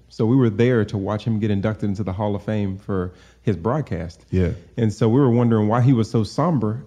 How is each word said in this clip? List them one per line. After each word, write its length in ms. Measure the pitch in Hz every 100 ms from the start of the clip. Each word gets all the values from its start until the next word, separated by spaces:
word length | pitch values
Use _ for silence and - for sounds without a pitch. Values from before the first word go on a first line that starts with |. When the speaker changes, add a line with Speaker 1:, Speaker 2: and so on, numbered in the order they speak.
| _
Speaker 1:
So 180 | - 113
we 100 | 135
were 140 | 117
there 340 | 98 120 120 104
to 100 | 104
watch 280 | 98 107
him 160 | - 110
get 100 | 107
inducted 380 | 101 107 - 104
into 160 | 98
the 80 | 95
Hall 240 | 92 107 101
of 60 |
Fame 340 | - 107 101 95
for 340 | - 95 90 - - _
his 140 | - 87
broadcast. 680 | 98 151 131 85 82 - _
Speaker 2:
Yeah. 200 | 92 85 - - -
Speaker 1:
And 160 | 110
so 160 | 101 113
we 100 | 123
were 100 | 135
wondering 360 | 117 120 113 107
why 140 | 117
he 120 | 123
was 160 | 123 107
so 140 | 120
somber 600 | 101 - 160 143 107 110